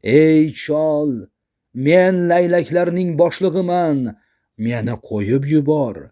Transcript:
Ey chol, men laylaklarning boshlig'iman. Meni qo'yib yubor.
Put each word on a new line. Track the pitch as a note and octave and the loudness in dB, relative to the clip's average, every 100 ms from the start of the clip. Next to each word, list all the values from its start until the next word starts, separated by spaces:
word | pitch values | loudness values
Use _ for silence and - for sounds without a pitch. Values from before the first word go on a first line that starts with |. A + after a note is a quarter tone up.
Ey | - C3+ D#3 D#3 D#3 | 4 4 6 4 2
chol, | - - D3+ D#3 D3+ D3 A#2+ - _ _ _ _ B2 | -2 -6 -2 0 0 -2 -4 -10 _ _ _ _ -6
men | C3+ F3 F#3 F#3 F3 | 2 4 4 2 2
laylaklarning | E3+ F3 F3 D3 E3+ F3 F3 F3+ D#3 | 2 2 0 0 -2 -2 -2 -4 0
boshlig'iman. | E3+ - F#3 E3+ F3+ F3+ E3+ C#3+ B2 G#2 _ _ _ - | 0 0 -2 -2 -2 -2 0 -2 -4 -8 _ _ _ -8
Meni | A2 A#2+ A2 A2+ | -6 -4 -4 -8
qo'yib | - G#2+ G2+ C3+ C#3 | -6 -6 -2 -2 0
yubor. | D#3 C#3+ D3+ B2+ F#2 - | 0 0 -2 -2 -8 -16